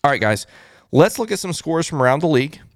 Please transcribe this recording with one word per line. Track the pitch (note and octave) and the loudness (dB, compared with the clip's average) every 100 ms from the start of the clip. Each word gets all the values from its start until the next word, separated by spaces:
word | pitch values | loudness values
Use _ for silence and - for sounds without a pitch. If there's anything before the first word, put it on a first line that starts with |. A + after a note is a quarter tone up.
All | C#3+ | 0
right, | C3+ | 0
guys, | G#2+ G#2 - - - _ _ | 0 -2 -6 -20 -20 _ _
let's | B2+ F#3+ - | 4 4 2
look | A3+ | -6
at | G3 | -4
some | F#3 | -6
scores | E3 - E3 D#3 | -8 -4 -4 -2
from | D3+ | 0
around | B2+ C#3 | 2 2
the | E3+ | 2
league | C#3 C3+ - - | 0 -2 -8 -20